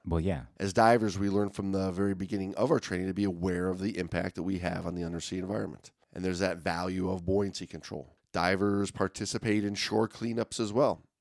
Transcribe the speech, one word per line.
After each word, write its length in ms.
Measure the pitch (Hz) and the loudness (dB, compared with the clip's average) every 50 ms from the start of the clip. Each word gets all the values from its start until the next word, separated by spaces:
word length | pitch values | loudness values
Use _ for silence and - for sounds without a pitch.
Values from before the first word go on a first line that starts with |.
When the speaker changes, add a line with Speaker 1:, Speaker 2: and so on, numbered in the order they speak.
| - | -4
Speaker 1:
Well, 140 | - 85 82 | 0 0 2
yeah. 220 | 80 95 87 69 62 - - - | 2 2 0 -2 -4 -10 -8 -6
Speaker 2:
As 140 | - 98 90 | -4 0 4
divers, 440 | 113 113 113 120 120 110 107 87 98 | 6 8 8 8 6 4 2 0 0
we 120 | 101 101 | 0 2
learn 200 | 98 101 104 98 | 2 2 2 2
from 220 | - - 98 98 | 0 -2 -2 0
the 200 | 95 95 95 95 | 0 0 0 0
very 220 | 90 90 101 101 98 | 0 0 0 0 0
beginning 400 | 90 98 92 107 101 95 95 98 | -2 -4 -4 -4 -4 -4 -4 -2
of 140 | - 110 139 | 0 2 2
our 80 | 165 120 | 2 0
training 280 | - - 98 90 92 95 | 0 -2 -4 -2 -2 -2
to 60 | 92 | 0
be 100 | 98 101 | 0 0
aware 460 | 101 87 85 87 95 90 90 90 92 | 0 0 0 0 0 0 0 0 0
of 100 | 92 92 | -2 -2
the 180 | 92 110 - - | -2 -2 -2 -2
impact 380 | 90 82 - 87 87 92 - | -4 -2 -2 -2 -2 -2 -4
that 80 | - 82 | -4 -4
we 160 | 95 95 90 | -2 -2 -2
have 260 | 90 85 87 87 87 | -2 -2 -4 -2 -4
on 80 | 85 87 | -4 -4
the 80 | 87 87 | -4 -4
undersea 360 | 82 85 85 - - 90 92 | -4 -4 -6 -6 -6 -6 -6
environment. 520 | 90 92 104 110 107 92 62 - - - - _ _ _ - | -4 -4 -4 -4 -4 -6 -8 -12 -16 -20 -20 _ _ _ -10
And 100 | - 90 | -4 -2
there's 160 | 92 90 87 | -2 0 0
that 180 | 98 92 90 87 | 0 0 -2 -2
value 520 | 76 95 85 85 90 92 92 92 92 92 | -4 -4 -2 -2 -2 -2 -2 -2 -2 -2
of 160 | 95 92 85 | -2 -2 0
buoyancy 400 | 87 95 101 101 98 90 - 92 | 0 2 2 2 0 -2 -8 -10
control. 500 | - - 80 - - - 78 65 - - _ _ _ | -12 -12 -14 -12 -10 -10 -10 -12 -14 -18 _ _ _
Divers 600 | - 90 85 90 95 95 98 104 101 101 101 95 | -2 2 4 4 4 4 4 4 4 4 2 0
participate 720 | - - 101 95 - - 107 98 - 113 - 117 104 107 101 | 0 0 0 0 0 -4 -6 -4 -4 -2 0 2 2 2 2
in 100 | 101 101 | 0 -2
shore 320 | 98 - - 104 110 113 110 | -2 -2 0 2 2 2 0
cleanups 520 | - - 117 117 113 113 113 - - - | -2 -4 -4 -2 -2 -2 -2 -2 -2 -4
as 120 | 113 104 104 | -4 0 2
well. 280 | 120 147 120 90 80 - _ _ _ | 2 2 2 2 -2 -6 _ _ _